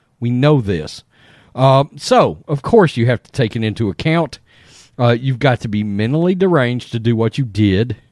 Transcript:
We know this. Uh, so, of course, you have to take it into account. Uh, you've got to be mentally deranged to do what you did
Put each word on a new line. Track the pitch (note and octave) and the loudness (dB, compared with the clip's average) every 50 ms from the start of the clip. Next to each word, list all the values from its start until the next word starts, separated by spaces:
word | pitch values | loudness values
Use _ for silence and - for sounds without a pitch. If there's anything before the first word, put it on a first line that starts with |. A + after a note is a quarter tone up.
| _ _ _ - | _ _ _ -8
We | A#2+ A#2+ | -6 -4
know | B2 B2 C3+ D3 D#3 C3+ | -2 0 2 2 2 2
this. | G#2+ G2 F#2+ D#2+ D2+ - - - - _ _ _ _ _ _ _ _ _ - | 0 -2 -4 -4 -4 -8 -14 -18 -20 _ _ _ _ _ _ _ _ _ -4
Uh, | B2+ C3 C3+ C3 C3+ C#3 - - | 0 2 4 4 4 2 -2 -6
so, | D3 - - B3+ A#3+ E3 A#2+ D#2+ - - | -10 -2 0 2 4 4 2 0 -6 -8
of | - D#3 C#3 | -8 -8 -6
course, | - - - A3+ F#3 C#3 - A#2 | -2 2 4 4 4 4 2 0
you | A2+ | 0
have | B2 A#2+ - _ | 0 0 -2 _
to | _ | _
take | - - B2 G#2 - | -4 -4 -4 -2 -2
it | A#2 A2 | -4 -4
into | A2 G2 - A2 G2 | -4 -2 -2 -4 -4
account. | F2 - - D#3+ D#3+ E3+ D#3+ C3 - - _ _ _ _ _ _ - - - _ _ - | -4 -4 -2 -2 0 0 -2 -4 -6 -14 _ _ _ _ _ _ -20 -20 -20 _ _ 0
Uh, | B2 A#2+ A#2+ A#2+ | 0 2 2 0
you've | C3 C3+ B2+ A2+ | 0 -4 -4 0
got | C#3 C3+ B2 - | 0 0 0 0
to | - B2+ | -2 -4
be | G2+ G#2+ G#2 | -2 -2 -2
mentally | G#2 G2+ G2+ A2 A#2 C#3+ D#3+ E3+ F3+ F#3+ | -2 -2 -2 -2 0 0 0 0 0 0
deranged | F3+ G3 F#3+ E3+ D3 B2 A#2+ B2 B2 - - | 0 0 2 2 2 2 0 -2 -4 -6 -6
to | - A#2 | -6 -4
do | G#2+ A#2 A#2 | 0 0 0
what | A2 A2+ A2+ - - | 2 0 -2 -2 -4
you | C3+ | -6
did | A2 F#2+ G#2 G#2+ G2+ F#2 G2 A#2 B2 G#2 - _ _ | -4 0 2 2 2 4 2 0 -2 -6 -12 _ _